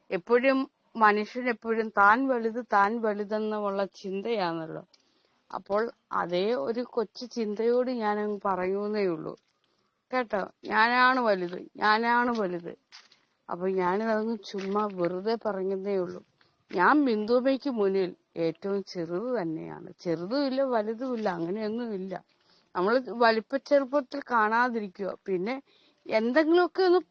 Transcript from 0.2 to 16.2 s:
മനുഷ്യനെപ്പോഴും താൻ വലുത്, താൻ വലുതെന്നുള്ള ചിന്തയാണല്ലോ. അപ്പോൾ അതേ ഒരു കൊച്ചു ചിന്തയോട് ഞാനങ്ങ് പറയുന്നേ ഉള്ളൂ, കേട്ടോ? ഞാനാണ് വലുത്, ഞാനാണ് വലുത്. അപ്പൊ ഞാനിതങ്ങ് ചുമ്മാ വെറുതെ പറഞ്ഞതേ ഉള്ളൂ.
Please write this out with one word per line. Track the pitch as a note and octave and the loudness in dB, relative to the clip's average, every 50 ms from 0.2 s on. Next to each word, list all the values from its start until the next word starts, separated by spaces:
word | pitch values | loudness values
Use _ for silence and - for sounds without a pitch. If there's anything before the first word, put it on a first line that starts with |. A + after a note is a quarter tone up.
| - - A#3+ B3 B3 C4+ C4+ C4+ C4+ - _ _ _ _ - | 0 2 2 4 4 4 2 2 -2 -4 _ _ _ _ 0
മനുഷ്യനെപ്പോഴും | A3+ A3 G#3 G3+ G#3 G#3+ - - B3 B3 B3 A3+ - - A3+ A3+ A3+ A3 A3 | 4 4 6 6 4 0 -4 -6 -6 -4 -4 -4 -4 -4 -4 -2 -2 -2 -2
താൻ | - G#3 G3+ G3+ A3 B3+ C4+ C4 | 2 4 6 6 6 4 2 0
വലുത്, | B3+ A#3 A3+ A3+ A3 B3 A3+ - | 0 0 -2 -2 -4 -4 -4 0
താൻ | A3 G3+ G3+ G#3 A3+ A#3+ | 2 2 2 2 0 -2
വലുതെന്നുള്ള | A3 G#3+ G3+ G#3 G#3 G3 G#3+ G#3+ A3 G#3+ G#3+ G#3 G#3 G3+ G3 G3 G3 | -2 -2 -2 -2 -4 -4 -4 -4 -2 -4 -4 -4 -4 -4 -2 -2 -4
ചിന്തയാണല്ലോ. | F#3 _ - - F#3+ F#3+ G3 G3 A3+ A#3 G#3 F3+ E3+ E3 E3 D#3+ D#3 D#3 - - _ _ _ _ _ _ _ _ _ _ _ _ - - | -4 _ -12 -10 -8 -8 -6 -4 -4 -2 -2 -2 -2 -4 -4 -8 -8 -10 -12 -14 _ _ _ _ _ _ _ _ _ _ _ _ -12 -12
അപ്പോൾ | - - - G3 G#3 A#3 A#3 - _ _ - | -12 -6 -2 -2 -2 -2 -2 -6 _ _ -6
അതേ | - F#3+ F3+ E3+ F3 F3+ G3 A3 B3 | -4 -4 -2 -2 -2 0 0 0 -2
ഒരു | - - A3+ A3 B3 | -2 -2 -4 -4 -4
കൊച്ചു | B3 - - A#3 G#3+ - - - B3+ | -6 -4 -4 -4 -4 -4 -8 -14 -14
ചിന്തയോട് | A3+ - A#3+ A3 G#3 G#3 G#3 A3 A#3+ A#3+ B3 B3+ B3+ | -10 -4 -4 -4 -4 -2 0 0 2 2 2 2 0
ഞാനങ്ങ് | B3+ A#3 G#3+ G#3 G#3 G#3 G#3 G#3 G#3 G3 - | -2 -2 0 0 0 0 -2 -4 -4 -4 -2
പറയുന്നേ | G3+ F#3 F3+ F#3 F#3 G3 G3+ G#3 G#3 G#3+ G#3 G3+ | -2 -2 0 0 -2 -2 -2 -2 -2 -2 0 0
ഉള്ളൂ, | F3+ E3 D#3 D#3+ - - _ _ _ _ _ _ _ _ _ _ _ _ _ _ - | 0 0 -2 -6 -10 -12 _ _ _ _ _ _ _ _ _ _ _ _ _ _ -6
കേട്ടോ? | B3+ B3+ A#3+ G#3 A3 F#3+ - - _ _ - | -4 -4 -2 -2 -2 -4 -4 -6 _ _ -8
ഞാനാണ് | - G#3 G#3+ A3 A#3 B3 B3+ B3+ B3+ C4 C4 | -2 2 4 4 4 4 4 4 4 4 2
വലുത്, | A#3+ A3 G3+ F#3 F3+ F3 F3+ - - - - | 2 2 2 0 0 -6 -8 -10 -14 -14 -8
ഞാനാണ് | - G3+ G#3+ G#3+ A3 A#3 A#3 A#3+ A#3+ A#3+ B3+ A#3+ A3 | 0 2 2 4 4 2 2 2 2 2 0 0 -2
വലുത്. | G3+ F3+ F3+ E3+ E3+ F3 - _ _ _ - - - _ _ _ _ _ _ _ _ - | -2 -2 -4 -6 -8 -10 -14 _ _ _ -20 -20 -20 _ _ _ _ _ _ _ _ -10
അപ്പൊ | - F3 F#3 F#3+ | -8 -4 -2 -2
ഞാനിതങ്ങ് | F#3+ F#3+ F3+ F3+ F#3 G#3 A3 A3+ A3 G#3+ G#3+ A3+ A#3 G#3 - | 0 2 2 2 2 0 0 0 0 0 0 -2 -4 -6 -8
ചുമ്മാ | - - G3 F#3+ G3 G3+ G#3 G#3+ G#3 | -8 -8 -6 -4 -2 -2 0 -2 -2
വെറുതെ | F#3+ F3+ F3 E3+ F3+ F#3 G3 A3 A#3 A3 - | -2 -2 -2 -2 -2 -2 -2 -2 -2 -2 -2
പറഞ്ഞതേ | G#3+ G3 F#3+ F#3 F#3+ G3 F#3+ F#3+ G3+ G3+ | -4 -4 -2 -2 -2 -4 -4 -4 -2 -2
ഉള്ളൂ. | F#3+ F3 F3+ F3+ - | -2 -2 -4 -8 -12